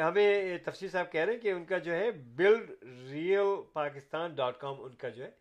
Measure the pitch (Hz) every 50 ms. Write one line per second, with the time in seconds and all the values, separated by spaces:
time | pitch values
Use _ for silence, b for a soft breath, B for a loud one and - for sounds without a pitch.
0 | 160 160 175 202 208 208 202 202 196 185 180 165 135 - 143 - 190 190 180 185
1 | 175 - - 156 160 196 233 233 226 208 185 180 170 160 190 180 156 170 170 165
2 | 202 240 220 156 131 120 117 131 175 202 220 233 - 151 - - - 120 127 123
3 | 127 131 139 147 160 180 190 202 202 196 196 180 127 - _ 160 147 147 135 139
4 | 135 _ - 156 165 175 156 135 131 123 123 - - 139 135 - 107 131 123 -
5 | - 123 110 117 131 - - _